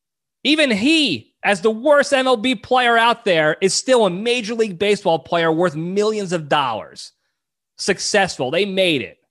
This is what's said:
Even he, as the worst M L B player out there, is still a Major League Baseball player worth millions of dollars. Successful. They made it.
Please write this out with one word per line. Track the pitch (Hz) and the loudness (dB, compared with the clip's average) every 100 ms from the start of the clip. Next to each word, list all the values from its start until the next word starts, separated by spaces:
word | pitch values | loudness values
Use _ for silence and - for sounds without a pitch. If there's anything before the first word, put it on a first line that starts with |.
| _ _ _ _ | _ _ _ _
Even | 254 311 285 | 0 2 2
he, | 196 254 330 262 120 - _ | 2 2 2 0 -4 -8 _
as | 190 196 | -2 2
the | 220 | 0
worst | 220 285 285 - | 0 2 2 4
M | 262 262 | 0 2
L | 240 | 0
B | 254 | 0
player | 254 - 254 240 233 | -4 0 0 2 2
out | 233 226 | 2 0
there, | 202 165 151 160 | 0 2 2 0
is | 190 | -2
still | - - 247 | -2 2 2
a | 202 | 2
Major | 175 233 247 208 | 0 -2 -4 -4
League | 226 220 175 | -4 -4 -2
Baseball | 202 202 180 160 | -2 0 0 -2
player | - 170 165 | -2 0 0
worth | 160 180 | 2 0
millions | 147 170 196 208 214 190 | -2 -6 -4 -2 -4 -4
of | 175 143 | -6 -2
dollars. | 151 131 107 73 - - _ _ _ _ _ _ - | 0 0 -6 -10 -18 -20 _ _ _ _ _ _ -8
Successful. | - 185 - 202 190 - 131 | -4 -4 -2 0 -2 -4 -4
They | 165 | -2
made | 202 190 185 143 | -2 0 0 0
it. | 90 - _ | -6 -16 _